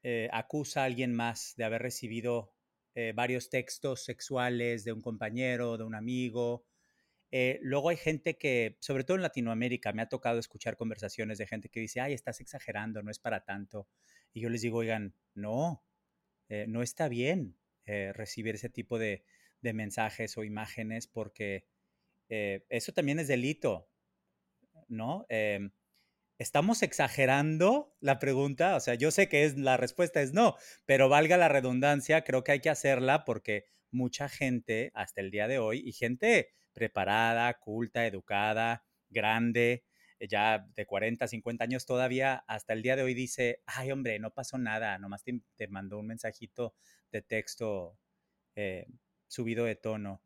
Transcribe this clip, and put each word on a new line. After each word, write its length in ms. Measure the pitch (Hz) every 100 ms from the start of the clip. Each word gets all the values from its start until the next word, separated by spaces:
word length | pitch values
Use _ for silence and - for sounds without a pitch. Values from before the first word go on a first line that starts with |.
eh, 260 | 127 117 110
acusa 500 | 113 - 151 139 -
a 40 | 131
alguien 280 | 123 127
más 400 | 117 117 117 - -
de 80 | 110
haber 160 | 113
recibido, 720 | 123 - 117 113 117 120 101 _ _ _ _ -
eh, 160 | 113 110
varios 340 | 123 127 -
textos 540 | 131 127 - 139 127 -
sexuales 760 | 117 - 131 123 120 120 117 104
de 80 |
un 80 | 113
compañero, 760 | 117 110 110 117 127 123 120 113
de 60 |
un 120 | 110 110
amigo. 720 | 113 127 123 113 120 120 _ _ _ _ _ _ _
Eh, 280 | 131 127 135
luego 280 | 131 139 151
hay 80 | 165
gente 400 | 156 151 - 156
que, 400 | 147 123 110 -
sobre 240 | - 135
todo 140 | 131 190
en 60 |
Latinoamérica, 680 | 175 - 117 113 123 120 110
me 80 | 104
ha 80 | 113
tocado 300 | 131 127 117
escuchar 380 | 113 - 117 110
conversaciones 600 | 113 110 101 - 107 107
de 100 | 104
gente 220 | 110 101
que 100 | 117
dice, 220 | 110 -
"Ay, 120 | 135
estás 260 | 135 - 113
exagerando, 640 | - 135 - 104 110 107
no 80 | 104
es 80 | 107
para 240 | 120 104 -
tanto". 420 | 98 101 107 98 _ _ _ _
Y 80 | 110
yo 80 | 117
les 120 | 117
digo, 160 | 117 113
"Oigan, 360 | 113 110 101 _ _ 101
no, 500 | 104 117 165 156 _ _ _ _ _ _ _
eh, 160 | 107 110
no 140 | 113
está 280 | 120 - 156
bien, 480 | 120 131 185 110 - _ _ -
eh, 280 | 104 98
recibir 420 | 101 107 - 110 107
ese 140 | 120
tipo 300 | - 110 113
de, 240 | 110 95 _ _ _ _
de 120 | 120
mensajes 640 | 110 104 107 110 - 110 -
o 60 |
imágenes 640 | 107 107 107 - 110 113 -
porque, 580 | - 104 - 104 95 _ _ _ _ _ _ _
eh, 360 | 110 104 95 _
eso 240 | 120 -
también 260 | - 143 151
es 80 | 143
delito", 600 | 131 131 151 135 90 - _ _ _ _ _ _ _ _ 160 _
¿no? 380 | 113 113 180 -
Em, 420 | 110 107 101 101 _ _ _ _ _ _ _
¿estamos 440 | 117 143 180 226
exagerando 1120 | 165 - 139 - 131 139 151 156 180 269 294 _
la 180 | 143 135
pregunta? 560 | 139 131 143 135 170 165
O 40 |
sea, 160 | 123 120
yo 160 | 147
sé 180 | 180 196
que 160 | 147 151
es, 120 | 139
la 200 | 135 127
respuesta 440 | 123 - 175 160
es 120 | 139
no, 220 | 165 226 - - - -
pero 240 | 135 131
valga 280 | 143 156 180
la 120 | 165
redundancia, 760 | 139 127 123 139 143 - 156
creo 200 | - 131
que 100 | 123
hay 80 | 143
que 80 | 160
hacerla 560 | 147 139 135 131 151 151
porque 400 | 104 - 104 - _ _
mucha 380 | 123 123 - 143
gente 640 | - 135 123 - 110 123 110
hasta 260 | 98 -
el 100 | 95
día 160 | 104 107
de 120 | 135
hoy, 240 | 110 123 131
y 60 |
gente 580 | - 117 123 220 220 - _ _
preparada, 800 | - 113 - 95 107 113 117 120 120
culta, 480 | - 107 117 120 117
educada, 800 | 95 - 101 107 110 117 117 _ _ _
grande, 760 | 110 104 113 117 117 120 120 _ _ _ _
eh, 80 | 101
ya 360 | 104 107 110 98 -
de 100 | 104
cuarenta, 420 | 98 110 117 120
cincuenta 380 | 117 120 117 117
años 200 | 127 -
todavía, 600 | 127 127 127 135 131 -
hasta 260 | 110 -
el 80 | 113
día 140 | 120 135
de 80 |
hoy 100 | 131
dice, 480 | 123 127 - 120 117 -
"Ay, 260 | 131 131
hombre, 260 | 139 120 107
no 140 | 110
pasó 240 | - 123 131
nada, 400 | 117 110 110 95
nomás 260 | 98 101
te, 180 | - 123 _ _
te 120 | 104
mandó 320 | 98 98 104
un 80 | 107
mensajito 680 | 113 113 - 113 - 117 _ _ _ _
de 100 | 110
texto, 800 | - 110 - - 110 98 87 98 _ _ _ _ _ -
eh, 300 | 101 92 85 - _ _ _
subido 380 | - 113 117 117
de 100 | 107
tono". 460 | 110 110 101 95